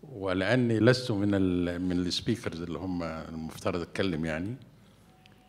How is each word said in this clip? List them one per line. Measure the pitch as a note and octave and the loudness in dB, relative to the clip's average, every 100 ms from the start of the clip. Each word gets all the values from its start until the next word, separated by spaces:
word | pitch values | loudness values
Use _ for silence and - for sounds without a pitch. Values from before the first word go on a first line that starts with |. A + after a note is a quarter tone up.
ولأني | D#3 B2 F#2+ F#2 F#2+ B2+ A#2+ A2 | -14 -6 0 0 2 4 4 6
لست | A2 B2+ - | 6 4 2
من | G2+ G#2 G2+ | 0 2 4
ال-، | F#2+ F2+ F2 F2 | 4 2 0 -2
من | F2+ | 0
السبيكرز | F2+ F2+ E2+ F2+ A2 - E2 | 0 0 -2 -2 -2 -4 -8
اللي | E2+ D#2 | -6 -6
هم | F#2 F2 | -4 -4
المفترض | E2 D#2+ D#2 D#2+ D#2+ - G#2 F2+ | -4 -6 -8 -8 -10 -4 -2 -2
اتكلم | D#2+ - G2 D#2 E2 | -4 -2 0 0 -2
يعني، | D#2 F#2+ C3 - - - - - - - - | -2 -4 -8 -14 -20 -20 -20 -20 -20 -20 -20